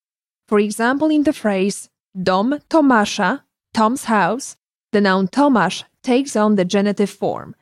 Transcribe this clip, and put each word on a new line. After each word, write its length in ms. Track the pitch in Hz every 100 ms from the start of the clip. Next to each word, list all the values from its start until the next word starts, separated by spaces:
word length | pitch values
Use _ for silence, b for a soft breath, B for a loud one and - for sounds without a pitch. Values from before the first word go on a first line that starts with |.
| _ _ _ _ _
For 100 | 208
example, 520 | 208 214 233 277 311
in 140 | 302
the 100 | 294
phrase, 560 | 285 214 190 196 - - _ _ 190
"Dom 460 | 185 185 226 294 _
Tomasza," 760 | 320 285 233 202 - 185 277 _ _ _
Tom's 320 | - 220 262 -
house, 520 | 214 175 240 - - _ _ _
the 100 | 208
noun 260 | 202 185 190
Tomasz 560 | - 294 240 170 - - _
takes 340 | - 247 277 220
on 200 | 214 208
the 100 | 180
genitive 460 | 202 202 202 196
form. 420 | - 190 71 - -